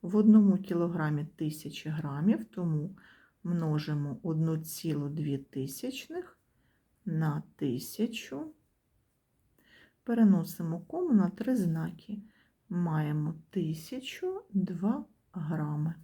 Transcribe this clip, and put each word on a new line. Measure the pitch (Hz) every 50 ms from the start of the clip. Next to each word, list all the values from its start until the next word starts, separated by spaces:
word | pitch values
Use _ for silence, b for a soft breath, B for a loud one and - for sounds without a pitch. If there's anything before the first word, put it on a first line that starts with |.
В | - 175 196
одному | 214 214 214 214 220 208 196 180
кілограмі | - - - 175 170 170 175 170 170 156 151 151 147 147 151 -
тисяча | - 160 151 156 - - - - - - 156
грамів, | 156 156 156 143 139 143 156 202 240 - -
тому | - - 196 180 170 156 151 147 190 B B B B B B B B B B _
множимо | 165 175 170 165 156 151 151 151 - 151 147 143 143 139 - -
одну | 165 160 156 160 160 160
цілу | 160 160 - - - - 165 151 147 143 143
дві | 147 156 151 147 139
тисячних | 135 139 _ - 139 131 139 131 - - 254 262 - - - 320 359 359 - - _ _ _ _ _ _ _ _ _ _ _ _ _ _
на | - 160 160 160 156 147 151 151 - _
тисячу. | - - 139 120 135 - - - - 214 233 - 226 - - 262 277 311 311 - _ _ _ _ _ _ _ _ _ _ _ _ _ _ _ _ _ _ _ _ b b b b b b b b b _
Переносимо | - 233 226 226 202 185 170 160 - - - 175 160 165 175
кому | - - - 339 359 339 254
на | 202 185 175
три | - - 220 - 254
знаки. | 233 190 170 160 160 160 170 180 - - - 208 220 B B B B B B B B _ _
Маємо | 180 175 175 165 156 156 151 147 151 151 151 156 160 - - _
тисячу | - 196 165 156 160 - - - 254 262 254 - - - - 370 381 392 - _ 196
два | 196 180 - 185 165 190 208 254 294 - - _ _ _ _ -
грами. | 180 156 151 165 156 151 147 151 147 151 160 165 -